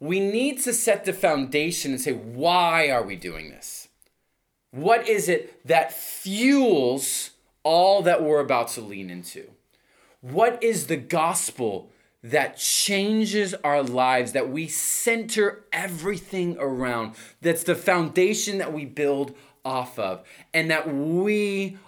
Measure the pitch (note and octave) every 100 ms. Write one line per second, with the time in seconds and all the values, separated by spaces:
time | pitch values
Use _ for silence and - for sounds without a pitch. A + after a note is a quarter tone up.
0 | D3 F#3+ G3 A3 C#4 B3+ B3 A3 - G3+
1 | F#3+ F#3 F3 D3 C3 D3 D#3+ E3+ C#3+ B2+
2 | D3+ A#2 A2 A#2+ E3 F3+ E3+ E3 D3 B2
3 | G2 F#2 F2+ D#2+ D#2 A#1 - - - _
4 | _ _ _ _ _ _ _ B2+ E3+ A#3
5 | A3+ G#3 F3 E3 - - - D#3+ D#3+ -
6 | - - F#3+ G3+ B3+ C#4 B3 D#3+ B2 C3+
7 | C#3 - - _ _ _ D3+ E3+ F#3+ G3+
8 | F3+ D#3+ D#3 D3 C3+ B2+ A#2 - G#2+ G2+
9 | F#2 F2+ F2 - C#2 _ _ _ _ _
10 | _ _ B2+ D#3 A#3+ A#3+ A3+ F#3+ C3+ D#3
11 | B2 E3 E3 F3 - - A2+ F#2 - _
12 | _ _ A#2 C#3+ C3 - - - - G3
13 | G3+ A3 G#3 G#3 G3 F#3 D3 D3 C3 B2
14 | B2+ B2+ A2+ C3+ B2 C#3+ D#3+ - - -
15 | A#3 A3+ A3 A3 G3+ - - E3 F#3+ E3+
16 | F3+ G3+ - F#3+ F3 E3+ C#3 B2+ B2+ A#2
17 | A2 - - _ E3+ E3 F3 E3+ G3 F3
18 | D#3+ F3+ F#3 G#3+ G#3 G3 D3+ D#3 C#3 D3
19 | C#3+ C#3 C3 - - _ C3 C3 B2 -
20 | G2 F#2 - - _ E3 D#3+ D#3+ D#3+ C#3
21 | D#3 E3+ G#3 G#3+ G#3 G3 G3 F#3+